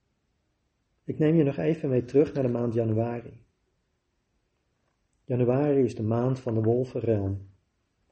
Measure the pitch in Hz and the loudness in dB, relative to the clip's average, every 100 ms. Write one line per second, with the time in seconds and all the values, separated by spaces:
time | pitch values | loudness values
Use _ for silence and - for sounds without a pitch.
0 | _ _ _ _ _ _ _ _ _ _ | _ _ _ _ _ _ _ _ _ _
1 | - - 156 165 139 139 156 165 147 127 | -10 0 2 4 2 0 -2 -2 0 0
2 | 123 139 156 147 127 120 120 113 113 110 | 2 2 2 0 -2 -2 -2 0 0 0
3 | 117 120 113 - _ _ _ _ _ _ | -2 -6 -12 -20 _ _ _ _ _ _
4 | _ _ _ _ _ _ _ _ _ _ | _ _ _ _ _ _ _ _ _ _
5 | _ _ - 123 120 131 147 139 120 113 | _ _ -6 0 2 2 2 2 0 -2
6 | 107 117 127 127 123 110 110 123 131 131 | -2 0 0 -2 -2 0 2 2 -2 -4
7 | 113 107 98 98 - _ _ _ _ _ | 0 0 0 -6 -10 _ _ _ _ _
8 | _ | _